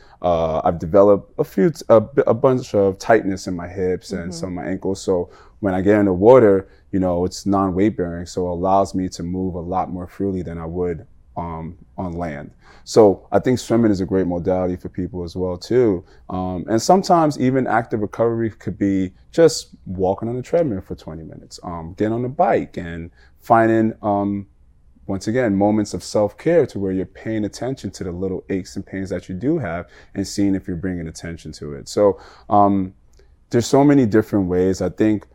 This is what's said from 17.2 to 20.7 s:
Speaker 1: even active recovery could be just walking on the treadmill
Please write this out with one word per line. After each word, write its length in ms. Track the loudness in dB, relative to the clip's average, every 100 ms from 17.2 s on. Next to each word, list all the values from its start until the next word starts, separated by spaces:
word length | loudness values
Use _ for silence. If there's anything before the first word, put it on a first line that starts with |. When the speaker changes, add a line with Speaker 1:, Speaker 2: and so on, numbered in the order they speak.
| 2 0
Speaker 1:
even 280 | 0 0 0
active 340 | 0 -2 -4
recovery 480 | -4 -2 0 0 -4
could 280 | -6 -10 -2
be 340 | 0 0 -2 -8 _
just 440 | 4 4 2 -6 -18 -12
walking 420 | -4 -2 -2 -4
on 80 | -8
the 60 |
treadmill 400 | -2 -2 0